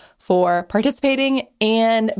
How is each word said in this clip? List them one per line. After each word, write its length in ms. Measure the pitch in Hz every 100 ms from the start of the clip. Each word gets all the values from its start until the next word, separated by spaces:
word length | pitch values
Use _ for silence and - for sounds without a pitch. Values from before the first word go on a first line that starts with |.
| - _
for 440 | - 180 175 175 175
participating. 760 | 202 269 277 277 269 269 269 - _
And 520 | 220 226 226 226 220